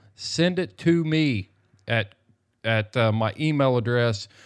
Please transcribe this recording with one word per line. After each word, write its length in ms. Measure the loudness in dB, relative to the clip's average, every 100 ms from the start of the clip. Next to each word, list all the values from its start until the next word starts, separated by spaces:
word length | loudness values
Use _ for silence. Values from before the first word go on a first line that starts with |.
| _
send 440 | -16 -10 0 0 0
it 180 | -6 -4
to 240 | 0 2
me 440 | 2 0 2 0 -6 _ _ _ -4
at, 260 | -2 -2 _ _ _ _ _
at, 320 | -2 -2 -2 0
uh, 140 | 0
my 220 | 2 -2 -2
email 400 | -2 2 2 2
address, 500 | 0 0 0 -2 -8 -20